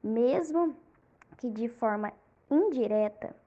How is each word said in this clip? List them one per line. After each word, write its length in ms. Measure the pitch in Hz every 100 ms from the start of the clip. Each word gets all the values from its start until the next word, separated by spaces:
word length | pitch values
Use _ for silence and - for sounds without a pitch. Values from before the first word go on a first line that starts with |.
mesmo 720 | 214 226 240 320 320 320 339 - - _ _ _ - -
que 140 | 247
de 180 | 214 233
forma 440 | 233 226 208 208 - _ _ _
indireta 840 | 294 415 262 214 214 214 208 - -